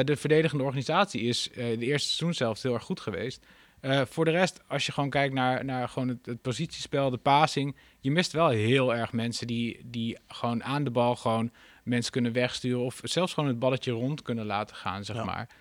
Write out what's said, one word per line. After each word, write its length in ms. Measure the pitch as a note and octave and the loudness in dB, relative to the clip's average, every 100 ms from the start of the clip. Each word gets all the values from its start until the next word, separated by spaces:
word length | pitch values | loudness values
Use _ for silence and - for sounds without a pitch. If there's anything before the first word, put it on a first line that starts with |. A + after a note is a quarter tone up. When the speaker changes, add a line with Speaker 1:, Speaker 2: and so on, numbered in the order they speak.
Speaker 1:
de 120 | C3+ D3 | 4 2
verdedigende 480 | D3 D#3 D#3+ D3+ | 4 4 4 2
organisatie 560 | C3+ C3 B2+ E3 G3 G#2+ | -2 -2 0 2 2 0
is, 300 | A2+ A#2 - | 0 0 -4
eh, 60 | - A#2+ A2+ | -4 -4 -2
de 60 | A#2 | 0
eerste 220 | C#3+ - | 0 0
seizoen 260 | - E3 | -2 -2
zelf 280 | E3+ A#2+ G#2+ | 0 0 0
heel 120 | C3 | -2
erg 80 | A#2 | -2
goed 160 | - F#3+ | -2 -6
geweest. 460 | - E2 A2+ - - - - _ | -6 -6 -6 -8 -16 -20 -20 _
Eh, 200 | C3+ C3+ B2+ | 0 2 2
voor 160 | - | 0
de 60 | D#3+ | 2
rest, 300 | E3 F#3 - - | 4 2 0 -6
als 180 | C#3+ - | -4 -2
je 60 | |
gewoon 180 | - C#3+ | -2 0
kijkt 240 | C#3 C#3 | 2 2
naar, 300 | C3+ B2+ B2+ | 2 2 0
naar 240 | C3+ C3 A#2+ | -2 -4 -4
gewoon 200 | - B2+ | -2 -4
het, 180 | A#2+ - | -4 -8
het 160 | A#2+ | -8
positiespel, 680 | - A#2 E3 - - C#3+ C#3 | -4 -4 -4 -8 -4 0 0
de 60 | B2 | 2
passing, 600 | - C#3 D#3 - C#3 - - _ | 4 6 6 2 -2 -4 -16 _
je 100 | C3+ | 0
mist 220 | D#3 F3 | 2 2
wel 160 | D3 E3 | 4 4
heel 460 | A#2 G#2+ C3+ B2+ | 4 4 4 4
erg 180 | A#2 A2+ | 0 0
mensen 340 | A#2 A#2 A#2 A#2+ | -2 -2 -4 -4
die, 340 | A#2 A#2 - | -2 -2 -6
die 340 | B2 A#2+ A2+ - - | -10 -6 -4 -6 -12
gewoon 360 | - A#2+ A#2 | -6 -2 -2
aan 200 | A2 C#3+ | -2 -2
de 60 | C#3 | 0
bal 260 | A#2+ A#2+ B2 | 2 2 2
gewoon 340 | B2+ A2+ A#2 - - - | 0 0 0 -6 -20 -12
mensen 280 | - A#2+ A#2 | -2 -2 0
kunnen 200 | C3 A#2+ | 0 0
wegsturen 520 | A#2+ B2 - B2+ B2 | 0 -2 -2 -2 -2
of 160 | B2 - | -2 -6
zelfs 300 | A#2 - F3+ | -4 -2 -2
gewoon 160 | - D3 | 0 0
het 100 | A#2+ | 2
balletje 340 | C3 C3 - | 2 0 0
rond 300 | A#2 B2+ D3+ | -2 -2 -4
kunnen 240 | - A#2 G#2+ | -4 -4 -2
laten 300 | G2+ A2 - | -4 -4 -8
gaan, 280 | G2+ F#2+ | -6 -6
zeg 120 | G2+ G#2 | -6 -6
Speaker 2:
Ja. 80 | |
Speaker 1:
maar, 240 | G#2+ E2+ A#2 - | -4 -6 -8 -14